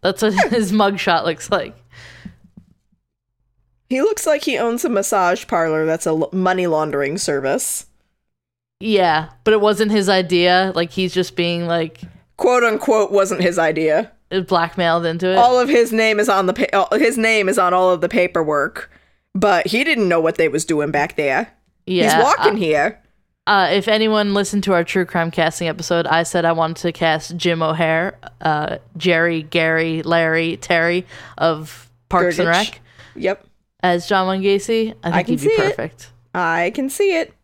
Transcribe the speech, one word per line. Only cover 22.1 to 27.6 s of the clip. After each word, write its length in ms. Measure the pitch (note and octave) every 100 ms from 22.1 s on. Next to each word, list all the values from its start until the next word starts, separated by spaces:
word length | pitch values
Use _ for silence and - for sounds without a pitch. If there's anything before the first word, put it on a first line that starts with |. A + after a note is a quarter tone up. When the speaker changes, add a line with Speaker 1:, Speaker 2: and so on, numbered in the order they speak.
| D#3+
Speaker 2:
He's 80 |
walking 300 | B3 F#4 F#3+ A3
Speaker 1:
uh, 20 |
Speaker 2:
here. 420 | E3+ D3+ D#3+ - _ _ _ _ -
Speaker 1:
uh, 240 | G3+ F3
if 160 | G3 G3
anyone 460 | G#3+ A3 G#3+ G3+
listened 300 | G3+ G3 G3+
to 100 | G3
our 100 | F3+
true 220 | E3+ F#3+ F3
crime 240 | F3 E3
casting 380 | E3 D#3+ - E3+
episode, 400 | D#3 D#3+ E3+ D3+
I 160 | D#3+
said 220 | E3+ F3+ E3
I 60 |
wanted 240 | E3 D#3+ E3
to 140 | F3
cast 460 | E3 E3 D#3 - E3+
Jim 240 | F3 E3